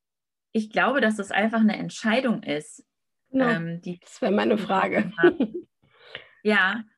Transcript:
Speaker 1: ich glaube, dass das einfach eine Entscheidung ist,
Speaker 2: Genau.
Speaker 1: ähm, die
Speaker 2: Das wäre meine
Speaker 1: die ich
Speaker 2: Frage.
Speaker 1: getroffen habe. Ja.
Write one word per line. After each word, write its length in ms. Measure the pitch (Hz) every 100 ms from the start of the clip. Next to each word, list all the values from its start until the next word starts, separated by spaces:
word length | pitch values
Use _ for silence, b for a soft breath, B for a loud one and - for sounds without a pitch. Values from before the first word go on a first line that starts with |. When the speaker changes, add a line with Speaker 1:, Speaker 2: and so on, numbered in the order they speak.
| _ _ _ _ _
Speaker 1:
ich 160 | 220 214
glaube, 320 | 185 190 220
dass 140 | 220 214
das 140 | 196
einfach 280 | - 220 226
eine 160 | 214 -
Entscheidung 680 | 170 - 220 233 269 208
ist, 420 | - 147 - - - _ _ _ _
Speaker 2:
Genau. 180 | 262 247
Speaker 1:
ähm, 320 | 208 165 170
die 180 | 180 175
Speaker 2:
Das 220 | - -
wäre 100 | 233
meine 240 | 208 220 220
Speaker 1:
die 60 |
ich 60 | -
Speaker 2:
Frage. 280 | 190 190 208
Speaker 1:
getroffen 200 | - -
habe. 360 | 175 - 220 359 - _ _ B B B B B
Ja. 400 | 208 202 185 220 220